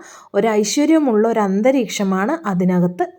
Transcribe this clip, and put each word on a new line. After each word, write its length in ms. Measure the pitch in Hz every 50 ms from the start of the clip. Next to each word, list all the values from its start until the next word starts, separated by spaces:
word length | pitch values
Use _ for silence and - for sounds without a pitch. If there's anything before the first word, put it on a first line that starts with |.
| - - - - - _ -
ഒരു 140 | 202 202 226
ഐശ്വര്യമുള്ള 720 | 214 208 214 214 - 294 294 302 320 311 294 262 220 208 214
ഒരു 120 | 226 233 226
അന്തരീക്ഷമാണ് 960 | 208 196 190 202 214 262 277 277 233 180 - - 202 190 190 190 196 233 320 330 -
അതിനകത്ത് 600 | 208 190 180 185 185 180 180 175 180 180 180 359 370 -